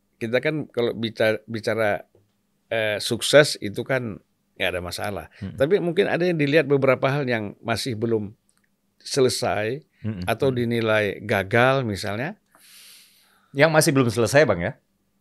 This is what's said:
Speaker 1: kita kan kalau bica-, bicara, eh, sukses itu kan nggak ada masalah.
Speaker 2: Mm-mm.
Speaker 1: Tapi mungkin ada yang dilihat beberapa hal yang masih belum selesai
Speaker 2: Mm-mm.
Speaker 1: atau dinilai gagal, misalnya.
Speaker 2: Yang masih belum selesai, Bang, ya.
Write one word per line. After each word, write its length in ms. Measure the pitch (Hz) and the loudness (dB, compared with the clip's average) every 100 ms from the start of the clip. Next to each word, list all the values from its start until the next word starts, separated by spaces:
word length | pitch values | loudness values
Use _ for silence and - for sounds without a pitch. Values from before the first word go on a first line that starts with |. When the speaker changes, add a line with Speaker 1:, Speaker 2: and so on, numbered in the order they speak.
| _ - | _ -12
Speaker 1:
kita 240 | 117 123 | -4 -2
kan 240 | 151 156 - | -2 -4 -6
kalau 240 | - 117 | -2 -2
bica-, 480 | - 113 - 110 110 - | -2 -6 0 0 0 -4
bicara, 560 | 113 110 110 107 98 - _ _ _ _ _ _ | -8 -4 0 0 -2 -6 _ _ _ _ _ _
eh, 320 | 113 110 101 | -4 -2 -4
sukses 560 | - 113 - 143 147 - | -4 -4 4 6 6 2
itu 240 | 104 101 | -8 -8
kan 380 | 120 131 120 87 - _ _ | -4 -4 -6 -10 -16 _ _
nggak 160 | - 95 | -4 -4
ada 140 | 87 | -2
masalah. 420 | 87 87 101 95 76 - | -6 -8 -8 -8 -12 -14
Speaker 2:
Mm-mm. 160 | 95 78 | -10 -2
Speaker 1:
Tapi 240 | 139 190 | 0 0
mungkin 320 | 170 170 196 | 0 -2 0
ada 160 | 127 180 | 0 0
yang 80 | 170 | 0
dilihat 320 | 143 156 139 | 2 2 2
beberapa 400 | 143 135 127 139 | 2 2 2 0
hal 160 | 139 | 0
yang 320 | 131 117 101 - | -2 -2 -4 -8
masih 380 | 110 110 - 107 | -6 -4 -4 -4
belum 400 | 117 113 101 - _ _ _ _ _ _ | -2 -2 -4 -12 _ _ _ _ _ _
selesai 800 | - - 127 - 113 95 107 135 - _ | -6 0 2 0 -2 -2 -4 -6 -10 _
Speaker 2:
Mm-mm. 240 | 107 101 90 | -8 -6 -4
Speaker 1:
atau 240 | 113 135 | -2 0
dinilai 720 | 123 117 117 110 110 101 - | 0 0 0 2 2 0 -4
gagal, 640 | 107 104 92 117 127 135 120 | -2 -2 0 2 4 2 0
misalnya. 480 | 95 101 104 143 214 _ _ - - - - _ _ _ _ _ | -4 -6 -6 -8 -10 _ _ -20 -20 -20 -20 _ _ _ _ _
Speaker 2:
Yang 220 | 139 156 | 2 4
masih 200 | 156 156 | 6 4
belum 180 | 139 120 | 4 4
selesai, 320 | 107 107 139 | 2 2 4
Bang, 160 | 147 90 | 4 2
ya. 160 | 90 - _ _ _ _ | -2 -6 _ _ _ _